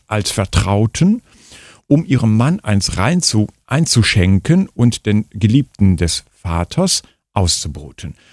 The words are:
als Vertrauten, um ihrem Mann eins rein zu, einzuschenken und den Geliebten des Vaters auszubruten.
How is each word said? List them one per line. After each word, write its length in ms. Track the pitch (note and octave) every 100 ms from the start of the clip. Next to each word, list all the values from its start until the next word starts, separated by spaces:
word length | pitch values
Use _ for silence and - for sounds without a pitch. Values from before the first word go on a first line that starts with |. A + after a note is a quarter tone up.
| -
als 240 | G#2+ F#2+
Vertrauten, 920 | - G2 - F#2 G2+ A2+ - F3 A3+ - _ _ - - - -
um 180 | C#3+ -
ihrem 300 | B2+ A2+ A2
Mann 240 | B2+ F#3+
eins 380 | - G2+ - -
rein 240 | G#2+ F3+
zu, 260 | - G#2+ G#2 _ -
einzuschenken 1000 | C3+ E3 B2 G#2 G#2+ F2+ F#2+ - F3 F#3+
und 380 | - A#2+ - G#2+
den 200 | G#2 -
Geliebten 680 | G#2 G2+ C3 C#3 - G2 E2+
des 280 | E2+ - - _
Vaters 640 | E2+ E2+ F2 - F#3 - - _ _
auszubruten. 840 | G#2 F2+ - E2 C#2+ C#2 - D2+ - _